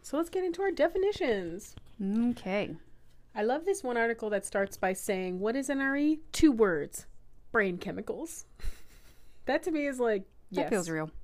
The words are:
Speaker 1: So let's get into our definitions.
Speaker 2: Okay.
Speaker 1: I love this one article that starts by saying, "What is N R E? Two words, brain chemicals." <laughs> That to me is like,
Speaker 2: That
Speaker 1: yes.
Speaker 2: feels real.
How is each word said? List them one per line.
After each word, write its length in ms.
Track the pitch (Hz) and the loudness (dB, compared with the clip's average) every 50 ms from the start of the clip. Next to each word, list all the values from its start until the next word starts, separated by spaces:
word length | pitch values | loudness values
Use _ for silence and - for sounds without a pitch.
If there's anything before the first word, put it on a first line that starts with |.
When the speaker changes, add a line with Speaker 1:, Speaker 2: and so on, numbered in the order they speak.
Speaker 1:
So 160 | _ - - | _ -2 -2
let's 120 | 294 339 339 | -2 -2 0
get 140 | - 370 370 | -2 -2 -2
into 180 | 359 339 - | -2 -2 0
our 100 | 392 392 | 0 0
definitions. 1040 | 339 - - 349 339 381 370 403 415 - 370 269 220 196 185 170 165 196 - - - - - - - - | 4 4 2 2 4 2 0 0 2 0 0 0 0 0 -2 -4 -6 -8 -10 -14 -16 -18 -18 -18 -10 -4
Speaker 2:
Okay. 760 | 202 190 202 226 233 240 233 - - 185 190 208 185 - 156 - - - - - - - - - - - - | -2 0 2 2 2 2 0 -2 -4 -2 -2 0 -2 -2 -6 -12 -14 -18 -20 -20 -20 -20 -20 -20 -20 -10 -4
Speaker 1:
I 80 | 214 208 | -2 0
love 220 | 226 262 302 330 | 2 0 0 2
this 180 | 381 381 370 - | 0 -2 0 0
one 140 | 247 240 | 0 2
article 320 | 233 226 233 233 226 226 214 | 2 2 2 0 -2 -2 0
that 140 | 208 196 - | 0 0 -2
starts 320 | - - 202 196 196 - | 0 0 0 0 0 -2
by 160 | - - 185 185 | -2 0 0 0
saying, 460 | 185 - - 196 185 185 185 180 180 | 0 -2 -2 -2 0 0 -2 -2 -2
"What 160 | 196 214 233 | 0 0 0
is 140 | 277 269 269 | 0 0 0
N 100 | 277 269 | 0 0
R 160 | 269 269 269 | 2 2 2
E? 240 | 285 294 302 311 311 - - | 4 4 4 2 2 -2 -6
Two 200 | - - - 311 | 4 8 8 8
words, 540 | 254 220 220 196 170 147 - - - - - - - - - - - - - - | 10 8 6 6 6 2 0 -4 -8 -12 -14 -12 -16 -16 -16 -16 -20 -18 -16 0
brain 260 | - 233 202 190 175 | 2 2 2 2 0
chemicals." 680 | 180 - 196 170 185 214 - 220 202 311 330 - - - - - - | -4 -4 -6 -6 -6 -6 -6 -6 -6 -6 -8 -10 -14 -14 -18 -10 -2
<laughs> 840 | - - - - - - - - - - - - - - - - - | -2 -2 -2 -2 -12 -16 -16 -20 -20 -20 -20 -18 -18 -18 -16 -8 -2
That 180 | - 262 320 320 | 0 0 0 0
to 80 | 370 | 0
me 160 | 320 294 285 | -2 0 0
is 120 | 285 269 254 | -2 0 0
like, 240 | 240 226 214 196 196 - - - - - | 2 2 2 0 -2 -8 -20 -20 -16 -6
Speaker 2:
That 100 | 190 - | -2 -2
Speaker 1:
yes. 80 | - - | 0 2
Speaker 2:
feels 200 | 247 196 170 165 | 2 0 0 0
real. 200 | 160 156 156 156 - - | -2 -2 -4 -4 -8 -12